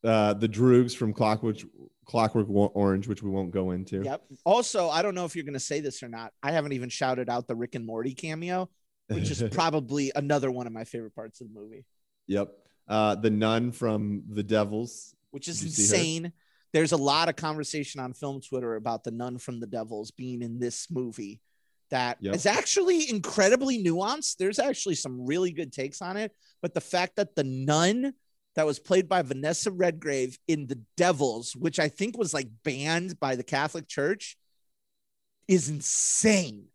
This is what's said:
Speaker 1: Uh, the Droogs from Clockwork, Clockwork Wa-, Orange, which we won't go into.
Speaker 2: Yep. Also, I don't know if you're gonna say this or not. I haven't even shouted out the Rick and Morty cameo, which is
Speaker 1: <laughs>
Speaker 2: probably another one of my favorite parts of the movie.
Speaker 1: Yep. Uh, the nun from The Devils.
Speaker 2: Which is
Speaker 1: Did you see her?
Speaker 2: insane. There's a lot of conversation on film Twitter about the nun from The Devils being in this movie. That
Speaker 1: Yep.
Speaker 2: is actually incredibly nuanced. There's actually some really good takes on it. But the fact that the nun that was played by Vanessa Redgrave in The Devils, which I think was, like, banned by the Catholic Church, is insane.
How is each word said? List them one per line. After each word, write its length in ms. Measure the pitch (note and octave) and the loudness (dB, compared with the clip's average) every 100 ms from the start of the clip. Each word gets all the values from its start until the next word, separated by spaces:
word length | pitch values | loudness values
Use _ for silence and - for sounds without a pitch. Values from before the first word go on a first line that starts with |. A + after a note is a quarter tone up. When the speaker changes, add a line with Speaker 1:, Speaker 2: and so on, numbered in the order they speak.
Speaker 1:
Uh, 300 | A2+ A2 G#2 G#2 | 4 6 4 4
the 120 | A2 | 0
Droogs 480 | G#2 B2+ B2 A#2+ - | 6 8 8 6 0
from 160 | A2+ | -2
Clockwork, 440 | G2+ A2 G#2+ A2+ G#2 - - - _ - | 2 2 2 0 -4 -10 -20 -20 _ -2
Clockwork 420 | A#2+ A2 A2+ G2 | 2 4 4 4
Wa-, 200 | G2+ G2+ | 4 4
Orange, 400 | G2 G2 F#2+ G#2 | 4 4 2 0
which 160 | G2+ | -4
we 60 | G2+ | -2
won't 180 | F#2+ F#2 | -2 -2
go 200 | F#2+ F#2 | -2 -2
into. 320 | F2+ F#2 G2 | -4 -4 -4
Speaker 2:
Yep. 180 | G#2+ D3 _ C3+ E3+ | -4 -6 _ -4 4
Also, 420 | A3+ A#3+ G#3+ E3+ | 4 4 0 2
I 140 | D#3 | 2
don't 140 | G3+ F3+ | 0 -2
know 100 | F3 | -6
if 100 | E3+ | -6
you're 80 | D3 | -8
gonna 140 | C#3 | -8
say 200 | - D3 | -4 -4
this 240 | D3 - | -4 -8
or 40 | A#2+ | -12
not. 240 | A2+ A2+ _ | -12 -14 _
I 80 | C#3 | 0
haven't 220 | D#3+ D3 | 0 0
even 160 | C3 B2 | -4 -4
shouted 380 | - C3 B2+ B2 | -2 0 0 0
out 200 | A#2+ B2 | -2 -2
the 80 | A#2 | -6
Rick 180 | A#2+ B2 | -4 -6
and 100 | A2+ | -6
Morty 280 | A2+ B2+ | -4 -6
cameo, 560 | C3 E3 D#3 F3 F3+ F#3 _ _ _ - | -6 -8 -6 -4 -4 -4 _ _ _ -6
which 240 | G#2 G2 | -4 -2
is 120 | C#3+ | -2
Speaker 1:
<laughs> 80 | A2+ | -2
Speaker 2:
probably 600 | C3 E3 D#3 A#2+ C#3+ C3+ D3 | 2 2 0 -2 -2 0 -2
another 360 | C#3+ D3 C3+ | 0 2 2
one 160 | B2 A#2+ | -2 -8
of 60 | |
my 100 | A2+ | -10
favorite 320 | A2+ A#2+ A2 - | -10 -10 -12 -12
parts 260 | A2 - | -14 -14
of 100 | A2+ | -18
the 80 | A2 | -16
movie. 260 | G#2+ G#2+ - _ _ _ - | -18 -18 -20 _ _ _ -2
Speaker 1:
Yep. 260 | G2+ G2 - _ _ - | -2 -2 -8 _ _ -2
Uh, 280 | A2 G#2+ G2+ | 2 2 4
the 160 | A2 | 2
nun 400 | G#2 A2 A2+ A#2+ | 4 4 2 0
from 500 | A#2 A#2 G#2+ G#2 G#2 - | -2 -2 0 -2 -4 -4
The 140 | G#2 | -6
Devils. 720 | G2+ A2 G#2 G#2+ A#2+ - - _ _ | 2 2 2 -2 -6 -10 -18 _ _
Speaker 2:
Which 160 | C#3 E3+ | -12 -8
is 120 | E3 | -6
Speaker 1:
Did 60 | D#3+ | -4
you 60 | |
see 160 | C3+ - | 2 4
her? 80 | G3 | 4
Speaker 2:
insane. 380 | E3 D#3+ E3+ - _ _ _ | 2 -2 -6 -12 _ _ _
There's 200 | D#3 D#3+ | 2 4
a 60 | D#3+ | 4
lot 300 | C#3 D3 E3+ | 4 4 2
of 80 | - | 0
conversation 640 | D#3+ D3+ C#3+ D3+ C#3 C#3 | -4 -4 -6 -6 -6 -8
on 140 | B2+ | -10
film 280 | B2 C#3+ C#3 | -8 -8 -8
Twitter 340 | - C3 A#2+ A2 | -6 -6 -4 -4
about 280 | A2+ A2+ | -4 -4
the 80 | A#2 | -6
nun 280 | A#2 B2 B2 | -8 -8 -8
from 200 | - A#2+ | -10 -10
The 80 | A#2 | -8
Devils 440 | A#2 A2 G#2+ A2 | -8 -6 -8 -10
being 320 | - B2+ B2 | -10 -10 -8
in 160 | A#2 A#2 | -8 -4
this 280 | A#2+ - - | -6 -6 -8
movie. 500 | E3 B2 A2+ G2+ A2 _ _ _ _ _ | -6 -6 -8 -12 -12 _ _ _ _ _
That 260 | C3 B2 A#2+ | -2 0 -2
Speaker 1:
Yep. 140 | G2 C#3 | -2 2
Speaker 2:
is 100 | G#3 | 2
actually 600 | G#3+ - G4+ F#4 F4 D4+ | 2 2 2 4 2 2
incredibly 720 | G#3+ - - G3 B3 C4+ A#3+ | -2 -2 4 6 6 4 2
nuanced. 540 | F3+ E3 G3+ D4 - - | 2 2 0 -2 -4 -2
There's 200 | F#3+ G#3+ | 0 2
actually 380 | C#4 - G3 D#3 | 0 -2 -2 -4
some 300 | C#3 B2+ B2 | -4 -6 -2
really 260 | E3 F#3 | 0 0
good 200 | D#3+ D3 | -2 -6
takes 300 | - C3+ - | -6 -6 -6
on 160 | F3+ G3 | -6 -4
it. 140 | G#3+ _ _ _ | -6 _ _ _
But 120 | F3 | -4
the 80 | E3+ | -4
fact 340 | - F3+ F3+ - | -2 -2 0 -2
that 180 | G3+ - | -2 0
the 80 | |
nun 680 | C3+ C3 C3+ D3+ F3 A#3 C4+ - _ _ _ - | -2 -2 2 4 4 2 -2 -6 _ _ _ 0
that 100 | D#3 | 0
was 140 | C#3+ | -2
played 280 | - F#3+ F3 | 2 2 4
by 140 | F#3 | 0
Vanessa 480 | C3+ C3 D3 E3+ G#3+ | 0 -2 -2 -2 -2
Redgrave 680 | F#3 F3 D#3+ D#3 C3+ B2+ - - | 2 0 0 -4 -2 -2 -4 -2
in 180 | D#3 C3 | -2 -2
The 140 | C3 A2 - | -10 -10 2
Devils, 580 | F3 D3 C#3 A2+ A2+ B2 | 2 4 0 0 -8 -4
which 220 | E3 - | -2 0
I 120 | D3+ | 0
think 280 | - G#3 A#3 | 0 -6 -2
was, 160 | G3 | -2
like, 140 | D3+ B2 A2+ | -2 -6 -6
banned 560 | D#3 C3 D3 E3+ F#3 E3+ | -6 -2 0 0 -2 -4
by 160 | C#3 B2+ | -2 -2
the 80 | |
Catholic 440 | - C#3 D3+ E3+ - | -2 -2 -2 -4 -8
Church, 480 | - D3 G#3 - - _ _ _ _ _ _ _ _ _ _ - | -2 0 -2 -6 -18 _ _ _ _ _ _ _ _ _ _ 4
is 220 | F#3 C3 | 4 4
insane. 960 | D3+ - - - - A3 G3+ D#3 G#2 F#2+ | -6 -4 -2 0 4 4 4 0 -10 -20